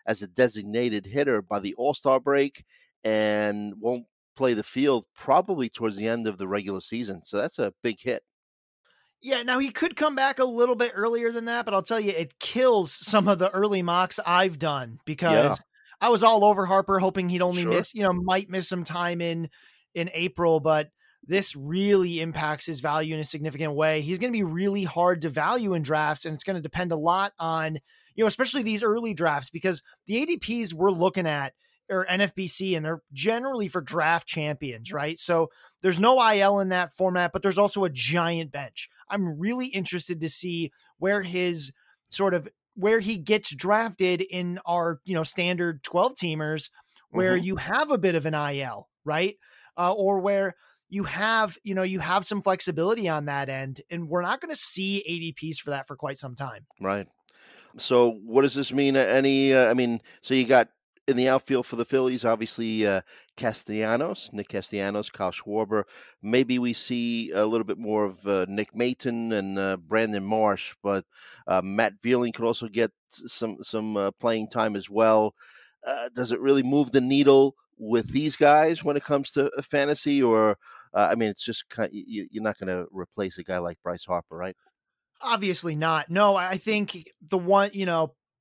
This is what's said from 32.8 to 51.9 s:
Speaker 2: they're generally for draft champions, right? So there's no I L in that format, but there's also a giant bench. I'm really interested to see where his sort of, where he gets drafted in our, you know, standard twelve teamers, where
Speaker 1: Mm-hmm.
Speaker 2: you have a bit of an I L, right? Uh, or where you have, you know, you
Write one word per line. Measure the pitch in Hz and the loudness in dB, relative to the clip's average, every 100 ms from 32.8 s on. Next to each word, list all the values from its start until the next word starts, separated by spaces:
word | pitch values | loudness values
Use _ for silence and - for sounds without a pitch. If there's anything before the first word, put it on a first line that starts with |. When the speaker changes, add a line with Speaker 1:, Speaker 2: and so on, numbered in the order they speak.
| 156 | -2
Speaker 2:
they're | 165 _ | -6 _
generally | 135 170 226 269 254 196 | -4 0 0 -2 -4 -4
for | 185 | -6
draft | 139 165 156 170 - | -4 -2 2 0 -2
champions, | - 151 143 143 113 117 | -6 -4 -6 -8 -10 -10
right? | 151 147 165 | -6 -6 -4
So | - 170 160 _ - _ | 0 2 0 _ -20 _
there's | 190 170 | 0 4
no | 220 262 | 4 6
I | 226 208 | 6 6
L | 196 202 | 4 4
in | 190 | 0
that | 180 175 | 0 -2
format, | - 185 180 175 | 0 0 2 0
but | 190 | 0
there's | 196 180 | 0 4
also | 202 202 | 2 2
a | 185 | -2
giant | 131 117 170 165 170 156 | 0 0 0 0 -2 -4
bench. | 143 131 - - _ - | -10 -12 -14 -18 _ -8
I'm | 202 180 151 | -4 -2 -2
really | 190 254 254 | -2 -2 -4
interested | 196 185 180 - 170 | -4 -4 -6 -6 -6
to | 160 | -4
see | - 180 170 160 _ _ - | -4 -4 -4 -6 _ _ -4
where | 185 208 | -2 0
his | 185 180 180 170 139 - _ _ - | -2 -2 -2 -2 -6 -12 _ _ -10
sort | - 196 | -2 0
of, | 180 156 _ _ - | 0 -4 _ _ -2
where | 196 226 | 2 2
he | 202 214 | 0 -4
gets | 156 214 - | 0 0 0
drafted | 143 180 214 226 175 185 180 | -4 0 2 0 0 0 2
in | 190 180 175 180 170 | -2 -4 -4 -6 -2
our, | 175 170 160 | -2 -2 -4
you | - | -4
know, | 175 | -2
standard | 160 - 175 180 175 151 | -2 -2 -2 0 -2 -4
twelve | - 175 226 254 | -2 2 2 0
teamers, | 175 156 151 156 - _ _ _ _ | -4 -2 -4 -4 -6 _ _ _ _
where | - 185 185 | 0 2 2
Speaker 1:
Mm-hmm. | 180 | 0
Speaker 2:
you | 190 | -4
have | 170 226 302 | -2 -2 0
a | 254 | 2
bit | 185 165 | 2 0
of | 151 | 0
an | |
I | 151 147 139 | -2 -4 -4
L, | 135 104 - _ | -8 -10 -16 _
right? | 143 151 190 208 _ _ _ - | -6 -2 -2 -4 _ _ _ -2
Uh, | 175 | 0
or | 196 196 196 | 2 2 2
where | 190 196 196 170 _ _ - | 2 0 0 -4 _ _ -10
you | 196 | -6
have, | 165 156 214 226 214 165 | -6 -2 0 2 0 -4
you | 208 190 | -6 -2
know, | |
you | 185 | -2